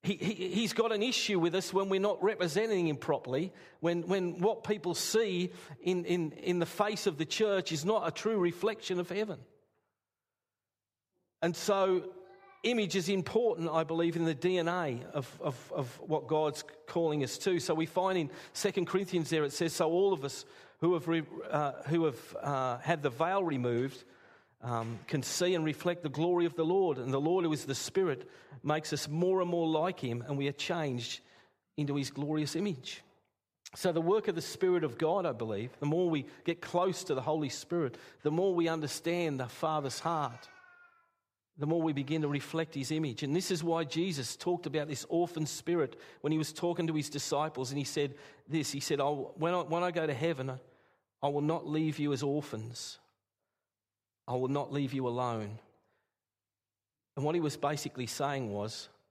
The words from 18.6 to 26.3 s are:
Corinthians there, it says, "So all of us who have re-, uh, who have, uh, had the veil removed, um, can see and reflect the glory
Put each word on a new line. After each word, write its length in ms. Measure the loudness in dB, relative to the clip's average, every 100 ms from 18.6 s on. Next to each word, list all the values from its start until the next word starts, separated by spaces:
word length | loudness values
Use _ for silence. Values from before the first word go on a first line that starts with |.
| -2 0 0
Corinthians 420 | 0 0 0 2
there, 140 | 2
it 100 | 0
says, 200 | 0 -2
"So 180 | 2 2
all 220 | 4 4
of 120 | 2
us 200 | -2 -8 -14 -20 -20 -2
who 160 | 2
have 140 | 2 2
re-, 160 | 0 0 -10 -2
uh, 220 | 0 0 -2 -2
who 180 | 2
have, 320 | 2 0 -10 -6
uh, 380 | -2 0 0 -2
had 240 | 0 2
the 80 | 0
veil 320 | 2 2 2
removed, 640 | 2 0 2 2 0 -6 -20 -20 -20 -20 _ _
um, 380 | -4 -4 -4 -8 -2
can 140 | -2
see 300 | 0 0 2
and 100 | 2
reflect 400 | 0 0 -2 -2
the 40 | -4
glory 380 | 0 2